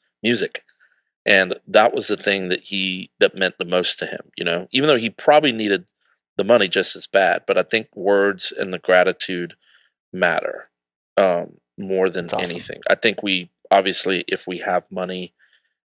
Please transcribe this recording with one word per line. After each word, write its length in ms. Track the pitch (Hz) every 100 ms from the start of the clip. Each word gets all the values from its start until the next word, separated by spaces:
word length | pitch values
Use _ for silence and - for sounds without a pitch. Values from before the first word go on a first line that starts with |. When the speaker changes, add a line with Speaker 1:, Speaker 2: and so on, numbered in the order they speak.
| _ _
Speaker 1:
music. 400 | 110 117 - - _ _ _ _ _ _
And 320 | - 98 92 - -
that 260 | 104 107
was 140 | - 107
the 100 | 101
thing 320 | 101 98 92
that 120 | 90
he, 480 | - 98 95 92 98 -
that 180 | 98 95
meant 220 | 92 -
the 60 | 87
most 340 | 90 87 -
to 80 | 85
him, 240 | - - -
you 80 |
know, 240 | 87 87 95
even 160 | 127 147
though 100 | 127
he 140 | 113
probably 400 | - - 147 151
needed 340 | 113 104 95 90 _ _ _ _ -
the 80 |
money 240 | 98 120 98
just 280 | 95 92 98
as 100 | -
bad. 380 | 98 90 90 -
But 140 | 92
I 40 |
think 320 | 90 110 110 -
words 560 | 95 101 101 95 -
and 220 | - 98
the 60 | 90
gratitude 760 | - 92 90 90 - 92 85 - _ _ _ _ _
matter, 600 | 92 87 80 - - - _ _ _ _ -
um, 400 | 95 87 82 80 _ -
more 320 | 98 95 92
than 160 | 87 85
Speaker 2:
That's 80 |
awesome. 220 | - 87 85
Speaker 1:
anything. 260 | - - -
I 60 | 98
think 260 | 113 98
we, 300 | 104 92 87 _ -
obviously, 560 | 98 95 90 95 90 -
if 200 | 95 -
we 100 | 87
have 240 | - 90 -
money 460 | 92 92 92 90 _ _ _ _ _